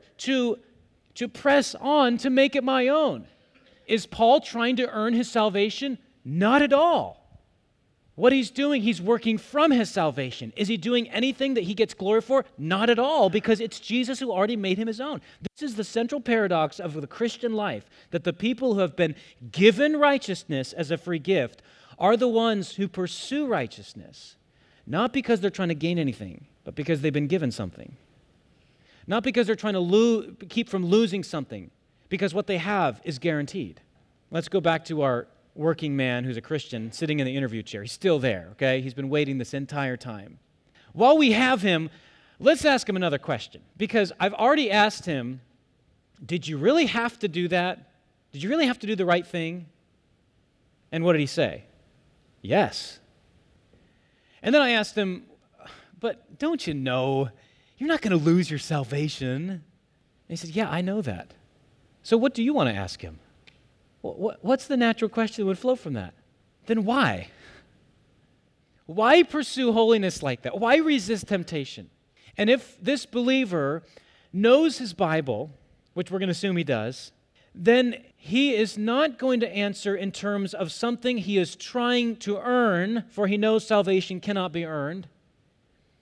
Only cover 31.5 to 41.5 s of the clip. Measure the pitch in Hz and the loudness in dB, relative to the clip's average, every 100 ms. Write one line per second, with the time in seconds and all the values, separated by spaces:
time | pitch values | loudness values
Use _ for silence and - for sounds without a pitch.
31.5 | 107 87 _ _ _ _ 160 196 175 202 | -12 -14 _ _ _ _ -4 -2 -2 -2
32.5 | 185 170 208 160 107 - 135 170 156 143 | -4 -2 0 0 -2 -8 -4 -2 -2 -4
33.5 | 190 113 78 _ _ _ _ _ 165 160 | -6 -8 -12 _ _ _ _ _ -8 -2
34.5 | 190 165 160 160 156 139 120 - _ _ | 0 2 0 -2 0 2 0 -4 _ _
35.5 | - 156 165 156 139 131 123 127 117 - | -4 -2 0 -2 -2 0 -2 -4 -8 -6
36.5 | 156 - 117 110 - 160 151 131 135 131 | -8 -6 -8 -10 -6 -2 0 -2 -2 -4
37.5 | 113 104 107 104 - 190 156 127 98 82 | -6 -8 -12 -12 -4 0 2 2 -2 -6
38.5 | 107 135 131 131 123 139 147 143 135 120 | -2 0 0 -2 -8 -2 0 0 -2 -6
39.5 | 139 139 147 135 123 127 107 95 - _ | -8 -6 -4 -4 -6 -10 -14 -16 -20 _
40.5 | _ _ _ _ - 240 311 277 214 254 | _ _ _ _ 2 6 6 6 4 2